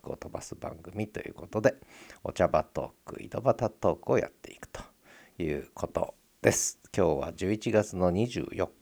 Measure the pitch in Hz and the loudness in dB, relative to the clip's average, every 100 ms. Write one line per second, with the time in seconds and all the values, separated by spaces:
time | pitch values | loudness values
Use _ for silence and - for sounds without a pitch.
0 | - - - - - - - 80 - 104 | -12 -10 -10 -12 -12 -12 -12 -12 -12 -8
1 | 104 - - - 87 110 123 - - - | -8 -8 -12 -14 -6 2 2 2 -12 -20
2 | - - - - 87 78 - 73 58 _ | -20 -12 -6 2 4 2 0 -4 -8 _
3 | - - - 101 123 - 117 - 92 - | -16 -14 -8 -2 2 2 0 0 0 2
4 | - 127 - _ - - - - - _ | 2 0 0 _ -20 -18 -16 -16 -18 _
5 | _ - - - 80 73 - - - - | _ -20 -16 -6 -4 -4 -6 -8 -4 -2
6 | - - _ _ 117 - - - - - | -4 -8 _ _ 4 4 0 -6 -6 2
7 | 85 71 85 85 95 107 113 107 104 92 | 2 2 -2 -4 -2 0 2 2 2 2
8 | 90 90 120 87 - 95 87 _ | 2 4 0 -2 -4 -2 -4 _